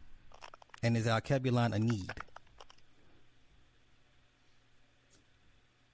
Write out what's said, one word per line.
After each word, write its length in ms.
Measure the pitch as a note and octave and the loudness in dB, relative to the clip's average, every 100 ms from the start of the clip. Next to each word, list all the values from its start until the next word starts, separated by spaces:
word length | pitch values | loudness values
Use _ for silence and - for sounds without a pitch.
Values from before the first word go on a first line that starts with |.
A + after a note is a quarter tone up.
| - - - - - - - - | -18 -18 -18 -20 -20 -20 -20 -2
and 160 | A#2 A#2 | 2 2
is 80 | A2+ | 4
Alkebulan 680 | A2+ - C3+ B2+ A#2+ A#2 G2+ | 2 2 0 2 2 2 2
a 20 | |
need? 300 | A2+ G#2+ F#2 - - - - - - - - - - - - - - - - _ _ - _ _ _ _ _ - _ - - _ _ - _ _ - - _ _ _ | 2 0 -4 -10 -12 -16 -20 -20 -20 -20 -20 -20 -20 -20 -20 -20 -20 -20 -20 _ _ -20 _ _ _ _ _ -20 _ -20 -20 _ _ -20 _ _ -20 -20 _ _ _